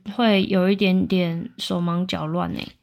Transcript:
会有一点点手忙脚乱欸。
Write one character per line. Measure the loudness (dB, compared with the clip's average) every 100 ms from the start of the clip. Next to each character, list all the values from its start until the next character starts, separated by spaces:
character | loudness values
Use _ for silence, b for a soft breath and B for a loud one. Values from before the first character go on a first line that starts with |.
| -10 0
会 | 2 4 2
有 | 2 2
一 | 4
点 | 4 2 2
点 | 0 0 -2 -8 -10
手 | -6 -2
忙 | -2 -2 -2
脚 | -4 -4
乱 | -4 -4
欸。 | -6 -10 -4